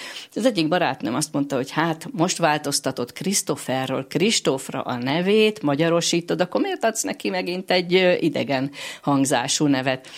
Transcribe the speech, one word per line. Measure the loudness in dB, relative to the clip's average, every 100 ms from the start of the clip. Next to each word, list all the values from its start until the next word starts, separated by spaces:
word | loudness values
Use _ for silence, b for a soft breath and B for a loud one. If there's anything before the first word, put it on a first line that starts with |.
| B B B 0
Az | 0
egyik | 2 0
barátnőm | 2 0 -2 -4 -2
azt | -2
mondta, | -2 -2 -2
hogy | -2
hát | -2 -2 -2 -8
most | -2 0 2
változtatod | 2 2 0 -2 -2 -4 -6
Christopherről | -4 -2 -2 -2 -6 -2 -2 -2 -4 -4
Kristófra | 0 2 2 0 -2 -4 -6
a | -4 -4
nevét, | -2 0 2 4 4 2
magyarosítod, | -2 2 2 2 2 -2 -2 -2
akkor | 0 0
miért | -2 0
adsz | -2 -2
neki | -6 -6 -4
megint | -4 -4 -6 0
egy, | 0 4 4
ö, | 6 4
idegen | 2 0 -2 0 -2 B B B
hangzású | 0 2 4 2 2 0 2
nevet? | 2 2 -2 B